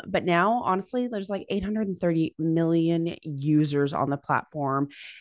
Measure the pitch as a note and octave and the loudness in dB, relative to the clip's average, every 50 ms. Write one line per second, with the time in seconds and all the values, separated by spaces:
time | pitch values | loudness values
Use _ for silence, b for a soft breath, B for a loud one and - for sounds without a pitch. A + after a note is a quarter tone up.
0 | - - F#3+ F3 - F3+ E3+ E3+ F#3 G#3 A#3 B3 - - F#3 G3 G3+ - - B3 | -2 -2 -2 -2 0 2 2 4 4 4 2 0 0 0 0 0 -2 -2 -4 -4
1 | B3 B3 A#3+ G3+ G3 F#3+ G3+ F#3+ - - G3 G3+ F#3 G3+ G#3+ G#3+ A3 G3 F#3 F3 | -2 -2 -4 -6 -6 -4 -6 -6 -4 -4 -4 -4 -2 -2 -2 -2 -2 -2 -4 -2
2 | - F3 E3 D#3+ D#3+ - - - D#3+ E3 D#3+ E3 E3 E3 E3+ E3 E3 E3 E3+ E3 | 0 0 2 2 0 -2 -2 -2 0 0 2 2 2 4 4 2 2 2 2 2
3 | E3 E3+ - - - D#3 C#3+ C#3 C#3 D#3 D3+ D3+ D#3 C#3+ C#3+ C#3+ C#3+ C#3 D3 - | 0 -2 -4 -8 -10 -10 -8 -4 0 4 4 4 4 4 2 2 0 0 0 -2
4 | C3+ C#3 C#3+ C#3 - - C#3 A#2+ - - - D3+ C#3 C3+ C3+ C#3 C#3+ C#3+ B B | -2 -2 -2 -4 -2 -2 -2 -2 -2 -4 -6 -4 -2 -2 0 0 -2 -2 B B
5 | B B B B | B B B B